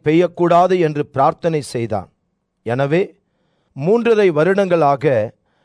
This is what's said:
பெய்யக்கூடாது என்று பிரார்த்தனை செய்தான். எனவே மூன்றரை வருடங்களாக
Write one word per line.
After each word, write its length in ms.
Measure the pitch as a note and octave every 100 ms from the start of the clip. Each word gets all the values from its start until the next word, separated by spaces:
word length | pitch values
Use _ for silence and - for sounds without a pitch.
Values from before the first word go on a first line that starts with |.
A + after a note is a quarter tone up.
பெய்யக்கூடாது 720 | D3+ D#3+ F3 E3+ F3 E3+ F#3 F#3
என்று 280 | D#3+ D3 -
பிரார்த்தனை 540 | C3 D3 - E3+ D#3
செய்தான். 480 | B2+ B2 A#2 G#2 F2 _ _ _ _ _
எனவே 400 | A2 B2+ C#3 E3 G3+ - _ _ _ _ _ C3+
மூன்றரை 520 | D#3 A#3 A#3 G#3+ G3
வருடங்களாக 720 | D3+ E3 G3 F#3+ F3 C#3+ C#3 D3+ A#2+ G#2+ - _ _